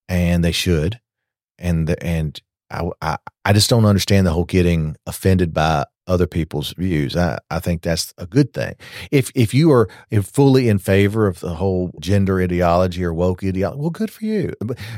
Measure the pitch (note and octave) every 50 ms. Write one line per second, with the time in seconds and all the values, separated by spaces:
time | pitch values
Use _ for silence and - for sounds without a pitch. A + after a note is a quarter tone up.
0 | _ - F#2 F2+ F2 F2 F2 E2+ E2+ E2+ E2 - - F#2 E2+ D#2 D2+ F2+ A2+ -
1 | _ _ _ _ _ _ _ _ _ _ _ - F2 F2 E2+ D#2+ D#2+ D2+ E2+ -
2 | - E2+ E2 D#2+ D#2 D2 - - - _ _ _ _ - - - E2 F2 - -
3 | - D#2+ - - _ - - _ - G2+ G#2 G#2 - - B2+ A#2 G#2+ G#2 G2+ F#2+
4 | - - G2+ G2 F#2+ F2 D#2 F2 E2+ - - F#2 F2 F2 E2+ E2 D#2 D#2 - -
5 | _ F2+ - - - G2 F#2+ F2+ F2+ D#2+ C#2+ D#2+ D#2 D#2+ D#2+ C#2+ C2+ - _ _
6 | _ - F#2 F2 F2+ D#2 - F2 D2+ - - D2 C#2+ - - - F2+ F#2+ E2+ D2+
7 | D2 B1+ C#2 E2 F2 E2 A1+ G1+ - - - F2 - F2+ F2 D#2+ - F2 E2 D#2+
8 | - - - - F#2 D#2+ - C#3+ D3 - - - - - - - - - - -
9 | - - - C#3 B2 - - C3 A#2+ - - C3+ E3 E3 C#3 A#2+ A2 - - -
10 | - _ - G#2 F#2 - - - C#3+ C#3 C3 B2+ A#2+ A2+ G#2 F#2+ - - G2 G2
11 | G2+ G2 G#2+ A2+ G#2+ G2 D#2+ - - F2 E2 D2+ G2 G2 F#2 F2+ F2+ F2 - -
12 | D2+ F2 G2+ G2+ G2 F#2+ F#2+ F#2 F#2 F2 F2 F2 F2 E2+ E2+ F2+ F#2 F#2 E2+ F#2
13 | F2+ E2+ E2 E2 F2 F#2 F#2 - G2 F#2+ F2+ F#2 G2 F2 B2 C#3 C#3+ F3 E3 -
14 | A3 G#3+ - - A3 G#3+ A3 G3+ D#3 - - - - - B2 - - A2 A#2